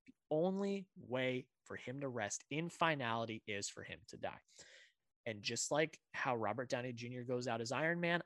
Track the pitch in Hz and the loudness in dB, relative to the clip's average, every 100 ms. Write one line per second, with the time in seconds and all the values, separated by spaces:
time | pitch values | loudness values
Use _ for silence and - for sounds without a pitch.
0 | - - _ 156 175 190 202 196 185 - | -20 -20 _ 2 4 2 0 -2 -4 -14
1 | 110 123 127 127 - _ - 98 - 131 | -2 2 2 0 -4 _ -10 -8 -6 -4
2 | 139 120 104 - - 143 170 - 165 151 | -4 -2 -2 -2 -4 -2 -2 4 4 4
3 | 120 113 117 113 - 101 101 - - 80 | 2 2 0 -4 -4 -2 -2 -6 -10 -12
4 | - - 92 - - - - - - _ | -12 -6 -6 -6 -16 -20 -20 -20 -20 _
5 | _ _ - 107 104 117 - 147 160 - | _ _ -8 -6 -4 -2 0 2 2 0
6 | _ - - 123 107 107 123 127 127 117 | _ -4 0 2 2 0 0 -2 -2 -4
7 | 120 127 123 123 123 117 113 127 160 170 | -6 -6 -2 0 0 0 0 2 2 2
8 | 170 170 | 2 2